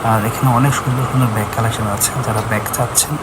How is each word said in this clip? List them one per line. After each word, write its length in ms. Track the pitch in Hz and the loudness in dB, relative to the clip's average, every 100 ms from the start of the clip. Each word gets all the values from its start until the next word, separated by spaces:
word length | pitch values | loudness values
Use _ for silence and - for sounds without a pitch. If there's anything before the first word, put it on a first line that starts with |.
আর 220 | 113 113 107 | 2 2 0
এখানে 300 | - 127 120 | 0 2 4
অনেক 180 | 139 | 4
সুন্দর 320 | 131 - 127 127 | 2 0 -2 0
সুন্দর 160 | 131 123 | 2 2
ব্যাগ 120 | 107 104 - | 0 -2 -2
কালেকশন 320 | 113 113 110 | -2 0 -2
আছে। 240 | 101 - - 120 | 0 -2 -2 -2
যারা 160 | 113 - | -2 0
ব্যাগ 120 | 107 104 | -2 -2
চাচ্ছেন 440 | - 120 - - 151 | -2 0 0 -2 -4